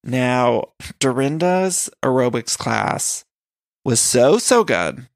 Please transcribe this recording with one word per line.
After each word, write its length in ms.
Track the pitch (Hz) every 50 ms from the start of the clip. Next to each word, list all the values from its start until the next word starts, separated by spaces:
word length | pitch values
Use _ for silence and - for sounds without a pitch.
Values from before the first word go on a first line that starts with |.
Now, 680 | - - 123 131 123 123 127 127 123 123 117 110 - - _ _ - - - _
Dorinda's 920 | - 135 123 131 135 139 156 160 175 180 180 185 190 190 175 - - - - _
aerobics 540 | - 131 127 131 127 123 117 123 110 - -
class 680 | - - - 113 107 104 - - - - - - - - _ _ _ _ _ _ _ _ _ _ _ _
was 160 | 139 120 113
so, 380 | - - - 127 120 135 180 240
so 260 | - - 254 240 208
good. 420 | 151 123 87 85 78 71 - 127 _ _